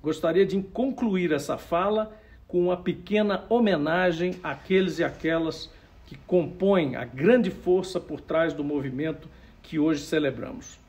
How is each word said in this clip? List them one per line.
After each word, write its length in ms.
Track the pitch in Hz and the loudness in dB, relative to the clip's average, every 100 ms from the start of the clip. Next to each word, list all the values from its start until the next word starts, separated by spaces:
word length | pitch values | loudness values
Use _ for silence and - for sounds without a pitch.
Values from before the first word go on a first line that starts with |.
Gostaria 420 | 147 156 165 175 190 | -4 -2 0 2 2
de 160 | 196 | 2
concluir 680 | 190 - 269 - 233 185 175 | -4 -4 -2 -2 -2 0 0
essa 260 | 147 - 113 | 0 -2 -8
fala 580 | - 170 196 214 214 - - - - | -2 -2 0 -2 -4 -10 -20 -20 -4
com 180 | 180 175 | 0 0
uma 120 | 180 | 0
pequena 680 | 180 160 - 208 208 190 - | -2 -6 -2 0 2 -2 0
homenagem 880 | 240 220 165 151 175 185 165 180 180 | 2 4 2 2 2 2 2 -2 -4
àqueles 560 | 160 135 - 185 185 156 | -8 -10 0 2 2 0
e 40 | |
aquelas 720 | 147 - 160 165 160 156 - - - - - | -2 -2 -2 0 -2 -6 -14 -20 -20 -20 -20
que 100 | - - | -20 0
compõem 680 | 180 170 175 196 190 143 120 | 0 0 0 2 4 2 -4
a 80 | |
grande 460 | 123 127 170 247 185 | -8 0 4 6 4
força 500 | - 180 185 185 170 | -2 2 2 2 -8
por 220 | - 143 | -6 -12
trás 320 | - 156 165 | -2 0 0
do 100 | 147 | -2
movimento 640 | 143 147 135 127 160 151 - - - - | -4 -2 -4 -4 -6 -6 -14 -20 -20 -20
que 160 | - 160 | -8 0
hoje 220 | 156 147 | 2 0
celebramos. 760 | - 156 143 120 - - - - | 0 0 0 -2 -10 -12 -16 -20